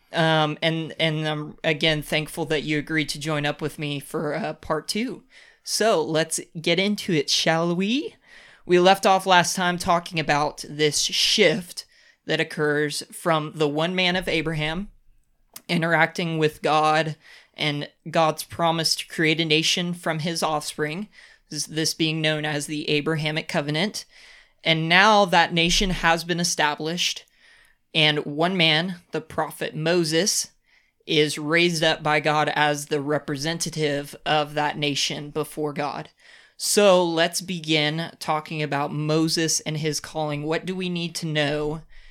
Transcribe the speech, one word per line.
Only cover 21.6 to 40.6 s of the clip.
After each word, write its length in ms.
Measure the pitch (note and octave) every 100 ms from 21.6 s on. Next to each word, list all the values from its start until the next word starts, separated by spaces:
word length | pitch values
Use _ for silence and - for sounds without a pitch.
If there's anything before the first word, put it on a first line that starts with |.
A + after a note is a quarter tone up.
| -
this 280 | D3+ D#3
being 260 | - D#3+ D#3+
known 240 | D#3 D#3
as 220 | D3+ D3 C#3+
the 240 | D3+ -
Abrahamic 580 | D3 C#3+ D#3+ D3+ D#3 -
covenant. 560 | F3 C#3+ D3+ G3+ - - - - - _ _
And 240 | - D#3+ D#3+
now 360 | F3+ G#3 G#3 G3+
that 280 | F3 E3
nation 360 | E3+ E3+ E3+ G3+
has 340 | E3+ E3+ E3
been 160 | E3+ E3+
established, 840 | F3 - D3+ D3 D#3 F3 - - - _ _ _ _ _ _
and 240 | D#3+ D3+ D3 D3
one 280 | D3 E3+
man, 420 | F#3+ D#3+ D#3 F3+ F3+ _
the 100 | D#3+
prophet 520 | D#3 - D3 - D#3
Moses, 760 | C#3+ D#3+ F3+ D#3+ D#3+ G#3 - - _ _ _ _ _ -
is 320 | D#3+ D3+ D#3
raised 440 | D3 E3 F3 E3
up 200 | D#3+ D#3+
by 180 | D#3 D3+
God 320 | D3+ D3+ D3+
as 320 | - D3+ D3 D3
the 140 | D3+
representative 1160 | C#3 D3+ - C#3+ D3+ E3+ E3 D#3 D3+ C#3+ C#3+ - -
of 260 | D3+ D3
that 240 | D3+ D3 D3
nation 540 | D3 C#3 - D3 D3
before 420 | D3+ D3 - D3+
God. 380 | C#3+ C#3+ - D#3 _ _ - _ -
So 440 | - - G#3 F3+
let's 360 | F3 E3 F3 E3+
begin 680 | F3 F3+ D#3 D#3 D3 D#3+ E3 -
talking 440 | - D#3 D3+ D#3+
about 280 | D3+ C#3 D3
Moses 680 | D3 D3+ D#3 D#3+ E3+ D#3+ -
and 180 | - D3+
his 220 | D#3 D3
calling. 420 | - D#3 D3+ D3
What 240 | D3+ E3